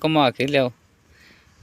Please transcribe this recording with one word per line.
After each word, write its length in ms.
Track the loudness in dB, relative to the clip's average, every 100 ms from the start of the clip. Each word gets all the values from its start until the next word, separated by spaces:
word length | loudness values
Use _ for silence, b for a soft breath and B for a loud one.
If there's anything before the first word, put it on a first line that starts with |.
ਘੁਮਾ 260 | 0 2 0
ਕੇ 160 | 0 -2
ਲਿਆਓ।" 260 | 0 -2 -6 _ _ _ b b b b _